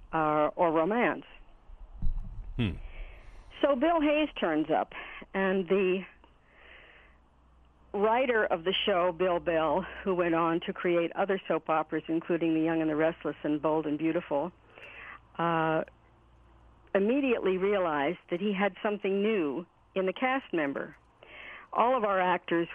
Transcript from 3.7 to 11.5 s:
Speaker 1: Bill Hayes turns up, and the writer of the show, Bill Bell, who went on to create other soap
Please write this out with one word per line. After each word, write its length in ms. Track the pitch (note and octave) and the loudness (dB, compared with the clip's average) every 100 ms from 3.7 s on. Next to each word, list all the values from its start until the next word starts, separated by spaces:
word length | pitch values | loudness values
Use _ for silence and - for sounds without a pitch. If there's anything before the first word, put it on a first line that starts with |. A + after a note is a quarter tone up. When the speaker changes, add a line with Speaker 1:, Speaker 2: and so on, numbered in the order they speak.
| C4+ | 4
Speaker 1:
Bill 240 | D#4 E4+ | 4 4
Hayes 280 | D4 D4+ D4+ - | 2 2 0 -2
turns 300 | F3+ D#3 D#3 | 0 0 2
up, 220 | B2+ - - - - - | 0 0 -6 -14 -16 -8
and 320 | G3 F#3+ F#3+ F3 | -2 0 0 0
the 320 | F#3+ F#3 F#3 F3+ - - - _ - - - - - - - _ _ _ - - _ - | 0 2 0 -4 -16 -20 -20 _ -20 -20 -20 -20 -20 -20 -20 _ _ _ -20 -20 _ -10
writer 520 | G#3 G#3+ A#3 C4 A3+ - | 0 2 4 4 2 2
of 180 | F3 | 0
the 100 | E3 F#3+ - | 0 0 2
show, 260 | F#3 F3+ | 2 2
Bill 280 | E3 F#3 E3+ | 0 0 0
Bell, 440 | E3 E3 D#3 D#3 F#3 - | 0 0 2 2 -2 -6
who 100 | G3+ | -2
went 200 | F3+ F3 | 0 2
on 260 | E3 E3+ E3 - | 2 2 0 -2
to 60 | |
create 380 | F#3 F3+ E3+ E3 - | -4 0 2 0 0
other 240 | G3 F#3+ | 0 0
soap 200 | - | 0